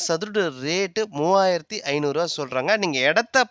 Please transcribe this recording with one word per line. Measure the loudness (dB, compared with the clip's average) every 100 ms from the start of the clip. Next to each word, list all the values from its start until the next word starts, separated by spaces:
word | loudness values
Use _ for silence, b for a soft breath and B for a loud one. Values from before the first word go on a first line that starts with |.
| -2
சதுரடி | -2 -2 -2 -2 -2 -4
ரேட்டு | -2 -2 -4 -6 -2
மூவாயிரத்தி | 2 4 4 0 -4 -8 -4
ஐந்நூறுரூவா | 0 0 0 -2 -4
சொல்றாங்க. | -4 -2 0 0 0
நீங்க | 2 2
இடத்த | 2 2 0 0